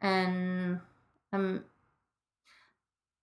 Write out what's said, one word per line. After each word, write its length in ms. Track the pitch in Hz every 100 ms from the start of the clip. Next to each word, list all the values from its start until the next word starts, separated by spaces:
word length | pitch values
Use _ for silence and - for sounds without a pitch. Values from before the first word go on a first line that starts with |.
And, 800 | 202 190 185 185 185 185 180 180 - _ _ _ _
um, 320 | 196 190 185 - _ _ _ _ _ _ _ _ - _ _ _ _ _ _